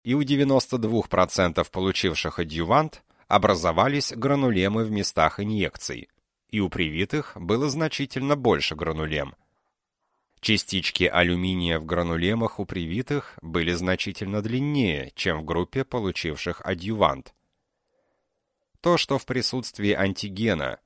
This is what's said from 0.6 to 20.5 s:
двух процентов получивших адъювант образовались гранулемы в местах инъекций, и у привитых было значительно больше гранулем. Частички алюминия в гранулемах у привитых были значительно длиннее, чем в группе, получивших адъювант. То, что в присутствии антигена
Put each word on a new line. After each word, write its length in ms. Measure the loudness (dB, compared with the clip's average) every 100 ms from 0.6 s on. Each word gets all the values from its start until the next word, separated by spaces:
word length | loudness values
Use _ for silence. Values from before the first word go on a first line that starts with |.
| 2 -2
двух 320 | 0 0 2
процентов 600 | 2 4 4 2 2 -2
получивших 680 | 0 0 2 0 0 -4 -4
адъювант 640 | -4 -2 2 2 2 -6 _ _ 2
образовались 840 | 4 4 4 2 4 4 2 -4
гранулемы 720 | -2 0 2 2 4 2 2 0
в 60 |
местах 480 | -2 -2 2 2 2
инъекций, 720 | -2 0 -2 -4 -8 -8 -12 _ _ _ -6
и 100 | -2
у 80 | 0
привитых 640 | 0 -2 -2 -2 -4 -6 -8
было 340 | -2 0 0
значительно 680 | -2 -2 -4 -6 -4 0 2
больше 400 | 4 2 0 -4
гранулем. 600 | -4 -2 -2 -4 -6 -10 _ _ _ _ _ _ _ _ _ _
Частички 640 | 0 0 0 -2 -2 0
алюминия 760 | 2 4 2 2 0 0 0 -2
в 60 | -2
гранулемах 720 | -2 0 0 0 0 -2 -4
у 60 | -8
привитых 720 | -6 -4 -4 -4 -4 -6 -16
были 320 | -4 -2 0
значительно 680 | 0 0 0 -2 -6 -4 -4
длиннее, 720 | -2 -2 0 2 2 0 -4
чем 280 | -4 -2 -2
в 40 | -2
группе, 380 | -2 -2 -4
получивших 800 | -4 -4 -4 -4 -6 -6 -6 -6
адъювант. 720 | -6 -6 -4 2 2 2 -10 _ _ _ _ _ _ _ _ _ _ _ _ _ _ _
То, 160 | 2 2
что 220 | 2 -2
в 80 | -2
присутствии 680 | -4 -2 -4 -6 -2 0
антигена 880 | 2 0 -2 -6 -2 0